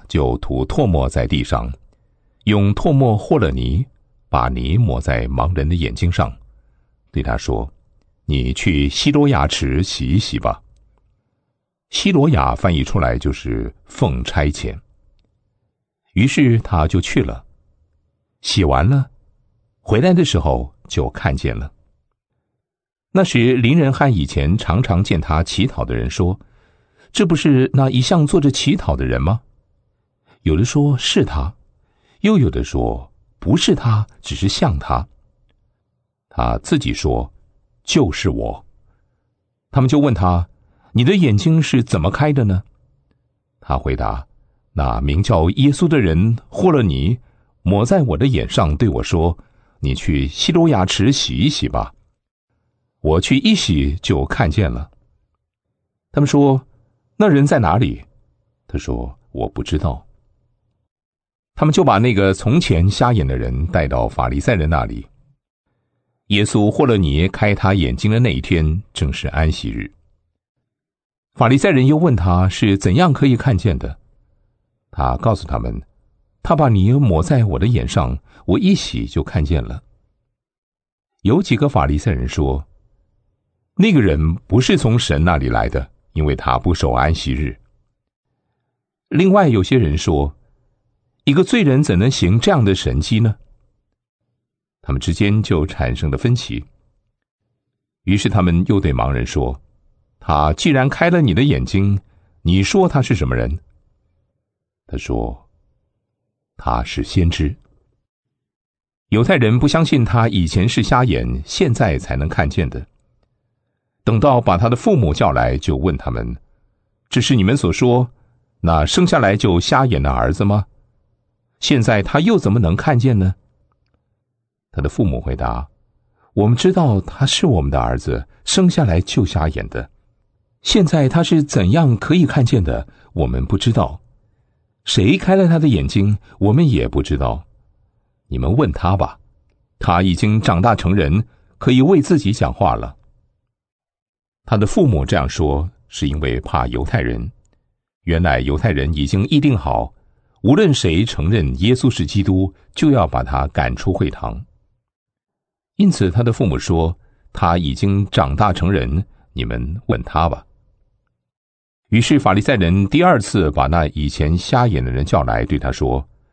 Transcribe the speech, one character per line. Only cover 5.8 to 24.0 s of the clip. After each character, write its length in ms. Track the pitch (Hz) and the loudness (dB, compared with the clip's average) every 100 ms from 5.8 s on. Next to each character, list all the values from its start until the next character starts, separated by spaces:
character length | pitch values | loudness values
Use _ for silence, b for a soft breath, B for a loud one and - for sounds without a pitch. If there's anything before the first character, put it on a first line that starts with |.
| 65 | -4
睛 180 | 60 87 | -2 -2
上， 200 | - 65 - - _ _ _ _ _ _ | -2 -4 -6 -20 _ _ _ _ _ _
对 120 | 76 | -6
他 120 | - 57 | -4 -6
说 320 | - 57 57 _ _ _ _ _ - | -4 -6 -6 _ _ _ _ _ -4
：“你 280 | 71 62 | -2 -2
去 340 | 65 - 76 71 | -2 -2 0 -2
西 240 | - 147 | -2 0
罗 160 | 143 143 | 2 2
亚 200 | 117 73 | 2 -2
池 340 | - 65 65 | -2 -4 -2
洗 240 | 95 - 65 | -4 -6 -2
一 140 | 90 | -2
洗 180 | - 60 | -2 -4
吧。” 240 | 53 50 _ _ _ _ _ _ _ _ _ _ _ _ _ | -4 -6 _ _ _ _ _ _ _ _ _ _ _ _ _
西 220 | - 196 | -4 0
罗 180 | 175 151 | 2 2
亚 240 | 110 65 | 2 0
翻 180 | 60 95 | 0 0
译 120 | 80 | 0
出 160 | 67 101 | 0 -2
来 180 | 64 60 | -2 -2
就 160 | 76 | -4
是 400 | 76 62 57 57 - _ | -6 -6 -8 -8 -14 _
奉 380 | - 113 62 | -4 -2 -2
差 280 | 60 - 76 | -4 -2 -2
遣。 280 | - 62 - - _ _ _ _ _ _ _ _ _ _ _ _ | -2 -10 -12 -20 _ _ _ _ _ _ _ _ _ _ _ _
于 140 | 92 131 | 0 0
是 320 | - 135 117 | 2 2 2
他 260 | - 90 82 | 0 -2 0
就 140 | 90 | 0
去 240 | - - | -2 -2
了， 220 | 67 60 - _ _ _ _ _ _ _ _ _ | -2 -6 -16 _ _ _ _ _ _ _ _ _
洗 240 | - - 82 | -4 0 2
完 200 | 65 92 | 2 2
了， 240 | 139 135 _ _ _ _ _ _ _ | 2 0 _ _ _ _ _ _ _
回 220 | - 110 | -2 2
来 120 | 175 | 4
的 120 | 175 87 | 2 2
时 120 | 87 | 0
候 380 | 78 62 62 - - | 0 -2 -4 -14 -8
就 200 | - 65 | -4 -4
看 220 | - - | -4 -4
见 240 | 69 - 55 | -4 -6 -8
了。 140 | 65 _ _ _ _ _ _ _ _ _ _ _ _ _ _ | -12 _ _ _ _ _ _ _ _ _ _ _ _ _ _
那 100 | 185 | -2
时 320 | 180 - 117 127 | 2 2 2 4
邻 240 | 117 170 | 4 4
人 140 | 135 | 2
和 200 | 135 | 2